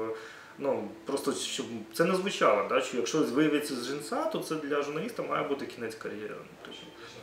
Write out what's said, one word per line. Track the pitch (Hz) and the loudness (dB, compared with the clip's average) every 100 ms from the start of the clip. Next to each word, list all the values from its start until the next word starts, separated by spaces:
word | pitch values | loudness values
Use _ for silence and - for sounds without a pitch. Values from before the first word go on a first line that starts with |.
е, | 110 110 - - - - | -4 -4 -8 -14 -16 -4
ну, | 139 113 101 - | 0 0 -2 -8
просто | - 139 139 | -4 0 0
щоб | - - - 113 117 104 | 0 -2 -4 -4 -6 -8
це | - | 2
не | 175 | 4
звучало, | 185 196 - 151 101 98 | 4 0 4 6 6 6
да, | 123 | 2
що | - 123 | 2 0
якщо | - 156 | 2 4
виявиться | 127 120 156 147 147 | 4 6 6 4 2
з | 127 120 | -2 -2
жінця, | 143 - 262 | -4 -2 -2
то | 320 185 | 0 -2
це | - | -2
для | 156 143 147 | -4 0 0
журналіста | 143 156 220 - | 0 -2 -4 -4
має | 143 151 147 | -2 0 0
бути | 139 120 | 0 -2
кінець | - 113 | -6 -6
кар'єри, | - 113 104 104 | -6 -8 -6 -6
наприклад. | - - - - - - - - - | -8 -12 -14 -14 -14 -14 -16 -14 -14